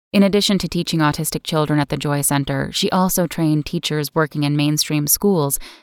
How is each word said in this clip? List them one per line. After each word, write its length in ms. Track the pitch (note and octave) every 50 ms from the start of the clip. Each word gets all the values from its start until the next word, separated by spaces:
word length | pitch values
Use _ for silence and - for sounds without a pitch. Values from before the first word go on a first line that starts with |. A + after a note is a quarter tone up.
| _ _ -
In 100 | G3+ G3+
addition 340 | G3 F3+ G#3 G3 - G3+ F3+
to 100 | - E3+
teaching 320 | - F3 E3+ - - D#3+
autistic 440 | D#3 D3 D3 - D#3 - - D3+ -
children 360 | - - D#3 D3+ D3+ D#3 D3
at 100 | D3 -
the 80 | - C#3+
Joy 240 | - D3+ C#3+ C#3+
Center, 500 | C#3 - D3 C#3+ C#3 - C#3 C3+ C#3 -
she 180 | - - F#3+ G3
also 360 | - F#3 F#3 F#3 - F#3+ F3 E3
trained 380 | - - E3 D3+ D3+ D3+ C#3+
teachers 500 | - - E3 - - D#3 D3+ D3 - -
working 280 | E3 D#3 D3 - D3+ D3
in 120 | C#3+ D3 D3
mainstream 480 | D3 D3 D3+ D3 - - D3+ D3+ D3
schools, 540 | D3+ - - - G3+ G3 E3+ C#3+ C#3+ - - - - - -